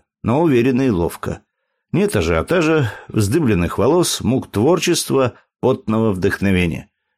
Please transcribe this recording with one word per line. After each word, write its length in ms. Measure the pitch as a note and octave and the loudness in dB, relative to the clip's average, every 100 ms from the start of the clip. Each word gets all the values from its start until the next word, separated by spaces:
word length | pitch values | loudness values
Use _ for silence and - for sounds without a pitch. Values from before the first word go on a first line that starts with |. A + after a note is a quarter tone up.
| _ _ | _ _
но 180 | - C3 | -2 0
уверенно 420 | E3+ B2 B2 B2 | 2 4 2 2
и 60 | C3+ | 0
ловко. 520 | F2+ E2 - - E2 _ _ _ _ _ | 0 -2 -4 -10 -10 _ _ _ _ _
Нет 240 | D#3+ G3+ G#2+ | -2 0 0
ажиотажа, 760 | D#2+ E2 D#2+ F3+ D#3 D#3+ A#2 - - | 0 -2 0 0 2 2 0 -6 -6
вздыбленных 680 | A2+ G2+ D3+ C3+ E2+ E2+ - | -2 0 0 2 0 0 0
волос, 440 | G#2+ F3 E3 - | 2 2 0 -2
мук 280 | G#2 C3 - | -2 -2 -2
творчества, 840 | G2 C3 F3 F3 D#3+ - C3+ B2 - _ _ | 0 2 2 0 -2 0 0 0 -4 _ _
потного 520 | A#2+ C3 - A2 A2+ | -2 -2 -2 0 0
вдохновения. 760 | F#2 F#2+ - G2 F#2 F2 C2+ - _ _ | 0 -2 0 0 2 0 -4 -12 _ _